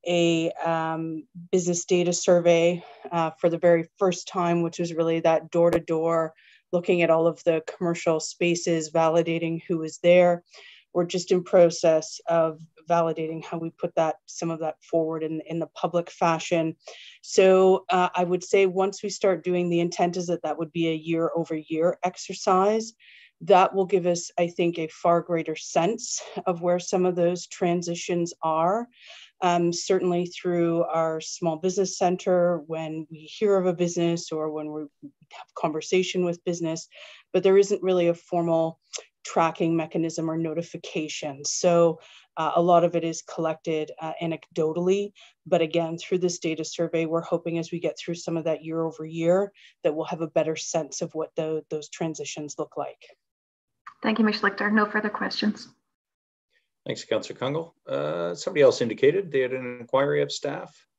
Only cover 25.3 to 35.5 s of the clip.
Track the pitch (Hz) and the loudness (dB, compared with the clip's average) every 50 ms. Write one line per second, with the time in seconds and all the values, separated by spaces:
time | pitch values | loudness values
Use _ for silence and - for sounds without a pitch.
25.3 | 175 165 160 160 156 - - - - 180 165 185 233 240 - - - - - - | -2 -2 -2 -4 -8 -8 -10 -2 0 0 2 2 -2 -4 -6 -8 -8 -10 -10 -10
26.3 | - 202 - - 180 170 170 175 175 180 175 - - 185 180 180 180 175 170 170 | -12 -6 -4 -4 -4 0 0 0 0 0 -2 -2 -2 0 0 0 2 2 2 0
27.3 | 180 175 - - - - 185 175 170 180 175 170 170 170 - - 180 175 170 170 | 0 -2 -8 -14 -6 -2 0 0 0 0 -2 -4 -6 -8 -4 -2 -2 -2 -2 -4
28.3 | - _ - 160 156 156 165 175 202 226 240 - _ _ - - - - - - | -6 _ -4 -2 0 2 2 2 0 0 -4 -8 _ _ -20 -20 -20 -20 -20 -20
29.3 | _ _ - 180 175 175 175 170 170 - - - 196 185 185 180 175 175 180 175 | _ _ 0 2 2 2 2 0 -2 -2 -2 0 0 2 2 0 0 0 -2 -4
30.3 | - - - 180 175 175 170 170 165 170 165 - 156 165 165 160 160 160 165 - | -8 -6 -4 -2 0 2 2 2 2 0 -2 0 0 -2 0 0 -2 -6 -8 -10
31.3 | - - 185 170 160 156 165 185 180 202 190 185 - - 196 180 185 180 - 190 | -10 -4 -2 -2 -2 0 -2 -2 0 0 -2 -2 -2 0 0 0 0 0 0 2
32.3 | 180 180 175 175 175 160 147 160 160 160 160 156 160 160 160 _ 165 151 156 151 | 2 4 4 2 0 -2 -4 -8 -8 -8 -8 -8 -8 -10 -10 _ -14 -20 -18 -18
33.3 | - - 220 202 196 196 180 185 175 165 180 175 175 175 170 170 170 170 - - | -6 -2 2 2 2 4 2 0 0 0 -2 -2 0 0 0 0 0 -2 -4 -8
34.3 | 160 156 156 156 151 156 151 151 151 156 151 143 _ _ - 143 _ _ _ _ | -6 -6 -6 -6 -6 -6 -8 -8 -8 -10 -10 -12 _ _ -20 -20 _ _ _ _
35.3 | - - - _ | -20 -20 -20 _